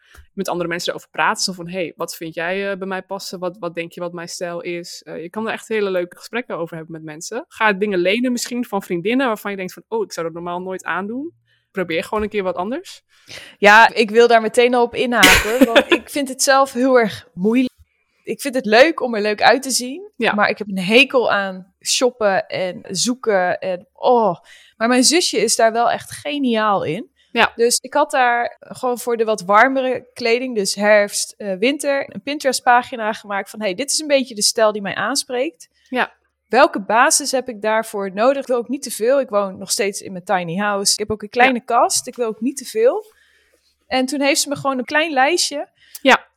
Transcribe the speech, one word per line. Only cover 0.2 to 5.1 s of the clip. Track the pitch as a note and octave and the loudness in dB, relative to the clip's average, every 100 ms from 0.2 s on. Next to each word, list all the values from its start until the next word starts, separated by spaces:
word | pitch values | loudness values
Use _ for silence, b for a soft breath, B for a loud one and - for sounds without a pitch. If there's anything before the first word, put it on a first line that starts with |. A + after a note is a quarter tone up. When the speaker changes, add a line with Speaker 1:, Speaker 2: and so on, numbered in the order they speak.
| b | b
Speaker 1:
met | - F#3 | -8 -6
andere | E3+ E3+ | -4 -4
mensen | E3+ - | -4 -6
erover | - - | -8 -10
praten. | - D#3+ A3 | -2 -2 0
Zo | - | -4
van, | F#3 E3+ | -6 -8
"Hey, | F#3 E3 - | -6 -8 -6
wat | E3+ - | -10 -10
vind | E3 | -12
jij, | D#3+ E3 F#3+ G3 | -8 -6 -4 -4
eh, | G3 | -6
bij | F#3+ | -6
mij | F#3 | -8
passen? | F#3 G3 - F#3+ | -8 -10 -10 -8
Wat, | F3+ F#3 | -8 -8
wat | F3 E3+ | -8 -8
denk | E3+ | -10
je | - | -10
wat | F3 | -10
mijn | E3+ E3+ | -10 -12
stijl | - F3 E3+ | -10 -8 -8
is?" | F3+ F3 F3 - | -8 -10 -10 -16
Eh, | - | -14